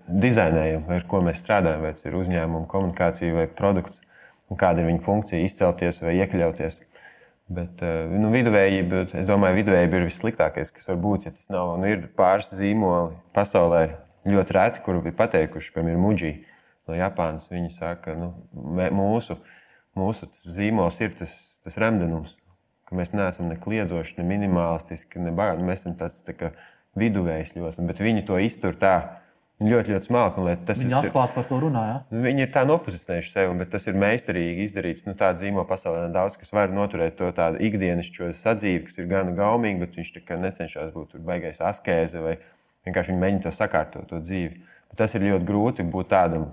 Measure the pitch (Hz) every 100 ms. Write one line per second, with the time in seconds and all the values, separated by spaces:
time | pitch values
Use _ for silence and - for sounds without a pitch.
0 | - 90 123 117 82 80 78 80 78 90
1 | - 98 87 82 - 104 87 78 78 78
2 | - 87 90 87 82 82 87 98 92 87
3 | 87 85 87 82 80 - 101 95 85 -
4 | _ _ - _ _ 95 95 85 85 85
5 | 92 104 104 87 92 - 92 85 87 85
6 | 85 90 95 90 85 80 80 - _ _
7 | - - _ _ - 90 87 - 87 82
8 | 82 92 107 120 120 107 98 95 90 95
9 | 92 - 95 101 95 92 101 92 87 90
10 | 85 - 110 - 78 - 71 - - 90
11 | 101 98 85 - - 95 87 87 95 104
12 | 82 - 92 98 - 95 101 110 98 87
13 | 85 85 - 101 101 98 85 85 80 78
14 | - _ - 98 92 95 107 117 - 90
15 | 82 82 110 85 78 80 - - 82 85
16 | 95 101 82 78 - _ _ _ - 82
17 | 95 98 82 78 - 90 85 - 82 87
18 | - 80 85 87 - 71 65 87 90 98
19 | 98 113 113 85 - - _ _ _ -
20 | 95 110 85 - 87 87 104 110 87 85
21 | 110 - 87 - - _ - - 110 110
22 | 85 82 78 - _ _ _ _ _ 90
23 | 87 101 95 90 87 82 101 110 95 85
24 | 82 - 87 101 101 87 85 82 - 85
25 | - - 87 85 104 85 90 92 90 87
26 | 85 - - 82 85 - - _ _ -
27 | 110 101 87 78 78 - 85 80 87 85
28 | 104 110 98 92 110 - 95 - 98 90
29 | - - - _ _ _ 107 120 104 98
30 | - 123 107 98 90 87 - 110 127 127
31 | 120 139 123 - 123 131 156 127 110 127
32 | - 113 123 139 131 139 131 165 139 87
33 | - 85 82 - 92 90 90 101 - 98
34 | 101 120 - 90 85 87 104 101 87 82
35 | - 95 98 85 98 101 85 92 90 82
36 | 85 85 98 - - 104 98 98 101 87
37 | 82 80 90 85 82 80 110 104 95 87
38 | 87 - 87 85 113 110 101 87 82 -
39 | 87 95 92 87 104 117 110 95 87 -
40 | 85 - - 85 95 92 82 78 80 80
41 | 76 - 82 87 85 76 85 104 - 85
42 | 82 82 80 82 - _ _ _ - 90
43 | 90 92 92 101 87 - 107 80 78 -
44 | - 85 80 95 82 - - - _ -
45 | 110 110 98 98 87 104 110 120 85 92
46 | 92 98 90 82 76